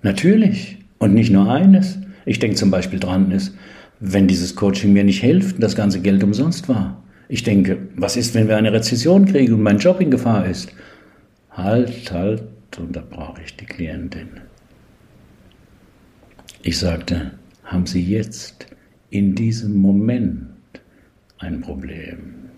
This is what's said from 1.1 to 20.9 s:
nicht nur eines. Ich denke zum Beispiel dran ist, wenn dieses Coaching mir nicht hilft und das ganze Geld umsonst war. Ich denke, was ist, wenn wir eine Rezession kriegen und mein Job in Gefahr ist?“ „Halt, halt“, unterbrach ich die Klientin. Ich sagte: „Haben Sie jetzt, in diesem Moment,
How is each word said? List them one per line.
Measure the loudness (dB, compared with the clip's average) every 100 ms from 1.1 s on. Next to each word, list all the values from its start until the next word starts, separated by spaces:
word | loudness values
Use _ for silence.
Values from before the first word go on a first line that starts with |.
nicht | 4 4
nur | 4 4
eines. | 4 6 6 4 -4 -14 -12 -6
Ich | -2
denke | -2 0
zum | 0
Beispiel | 0 -2 -6
dran | -4 0 0
ist, | 0 -4 -12 -20 -20 -20 _
wenn | -2 2 2
dieses | 2 -2 -2
Coaching | -2 0 4
mir | 4
nicht | 4 2
hilft | 2 2 0 0
und |
das | -2 0
ganze | -2 0
Geld | 2 2
umsonst | 2 0 0 -2 -2
war. | -2 -2 -8 -20 _ _
Ich | -6
denke, | 0 2 2 -2 -6 -6
was | -4 -2
ist, | -2 0
wenn | 2
wir | 2
eine | 2
Rezession | 0 0 -2 4 4 6
kriegen | 4 2
und | 2
mein | 4 4
Job | 4 2
in | 2
Gefahr | 2 2 0 0
ist?“ | -6 -10 -20 -20 -20 _ _ _ _ _
„Halt, | -8 0 0 0 -6 -8
halt“, | -4 -2 -4 -8 -20 _ -14
unterbrach | -10 -10 -12 -16 -16 -16
ich | -20 -20
die | -20
Klientin. | -10 -10 -8 -12 -12 -16 -20 -20 _ _ _ _ _ _ _ _ _ _ _ _ _ _ _ _ _ _ _ -20 -10
Ich | -6 -4
sagte: | -4 -4 -4 -6 -6 -14 _ _
„Haben | -8 -6 -4
Sie | -4
jetzt, | -2 -2 -4 -12 -20 _ -20 -20 _ _ _
in | -2 0
diesem | 0 -2 -2 -2 2
Moment, | 2 2 0 -2 -4 -6 -14 -20 _ -20 _